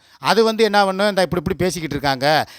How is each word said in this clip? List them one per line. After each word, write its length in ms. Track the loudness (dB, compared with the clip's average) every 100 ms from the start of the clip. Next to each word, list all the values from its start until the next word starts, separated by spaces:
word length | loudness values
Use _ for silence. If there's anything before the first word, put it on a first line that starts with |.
| _ -8
அது 260 | 0 2
வந்து 200 | 2 2
என்ன 200 | 2 4
பண்ணும், 240 | 2 2 0
இந்த 140 | 0
இப்படி 200 | 0 -2
இப்படி 220 | -4 -2
பேசிக்கிட்டு 320 | -4 -4 -6 -4
இருக்காங்க, 500 | -2 0 0 0 -2